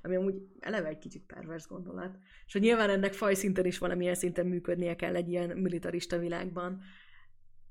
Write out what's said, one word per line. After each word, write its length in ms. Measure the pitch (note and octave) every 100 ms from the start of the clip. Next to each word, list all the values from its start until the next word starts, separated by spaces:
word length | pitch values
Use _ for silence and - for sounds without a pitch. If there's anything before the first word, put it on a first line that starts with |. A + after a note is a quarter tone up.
ami 140 | - F#3
amúgy 200 | G3 F#3+ F#3+ -
eleve 280 | - G#3+ D#3
egy 100 | D#3+
kicsit 240 | - - -
pervers 400 | - D#3 E3 -
gondolat. 500 | F#3+ F3+ F3+ F#3 F#3+ - - -
És 80 |
hogy 80 | G3+
nyilván 280 | A3 A#3 G#3
ennek 240 | F#3+ G3
fajszinten 520 | G3 G#3+ F#3+ G3+ F#3 F3+
is 120 | F3
valamilyen 380 | F3+ F3 F3+ F3
szinten 300 | F3+ E3+ F3+
működnie 500 | F3 F3 F3 F3 E3+
kell 200 | E3 F3+
egy 140 | E3+
ilyen 200 | F3 F3 F3
militarista 600 | F#3 F3 F3 E3+ - F3
világban. 640 | E3+ E3+ F#3 F3 F3+ F#3+ - - - - - - - - -